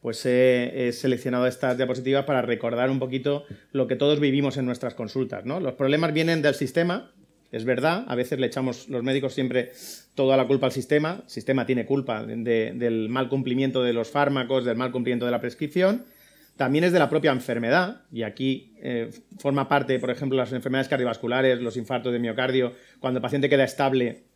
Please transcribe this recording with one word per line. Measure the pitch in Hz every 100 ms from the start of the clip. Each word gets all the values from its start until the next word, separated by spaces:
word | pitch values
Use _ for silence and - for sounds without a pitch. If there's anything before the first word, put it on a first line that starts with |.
pues | 123 110 131
he, | 123 127 127 123 - 123
he |
seleccionado | 120 135 123 131 123 127
estas | 123 135 123
diapositivas | 127 127 123 135
para | 139 135
recordar | 117 117 120 117 127
un | 135
poquito | 127 127 127 143 143 - _
lo | 135 127
que |
todos | 127 143 147
vivimos | 147 135 139 127
en | 123
nuestras | 123 127
consultas, | - 110 131 127 104
¿no? | 104 165
Los | 156
problemas | 123 135 147 165
vienen | 151 165 165
del | 147 139
sistema, | 135 165 170 185 - _ _ _ _
es | 113
verdad, | 113 123 143 175 247
a | 123
veces | 123 139
le | 127
echamos | 127 131 120 -
los | 127
médicos | 123 135 131
siempre | 131 127 123 123 - - - _ -
toda | 131 135
la | 120
culpa | 135 131
al |
sistema, | 131 123 147 156 190
el | -
sistema | - 110 135 120
tiene | 127 117
culpa | 139 127 110
de, | 110
de, | 113 117 113 110
del | 123 120 113 110
mal | 127 127
cumplimiento | 135 123 123 135 127
de | 123
los | 117 110
fármacos, | 143 143 139 120 131
del | 120
mal | 117 127
cumplimiento | 123 123 120
de | 120
la | 123
prescripción, | 123 - 147 175 185 226 - _ _ _ _ _
también | 131 143
es | 180
de | 175
la | 143
propia | 156 147
enfermedad, | 127 127 117 117 156 180 247 _
y | 117
aquí, | 113 104 131 131 - -
eh, | - 120 113 - _ -
forma | 143 139 135
parte, | 147 123 131
por | 127
ejemplo, | - 139 131
las | 123
enfermedades | 127 131 131 131
cardiovasculares, | 139 123 113 120 123 131 123
los | 120 117
infartos | 113 127 117
de | 120
miocardio, | 120 110 127 131 123 120 - _
cuando | 131 127
el |
paciente | 123 143 135
queda | 139
estable | 131 - 139 131 120 104 _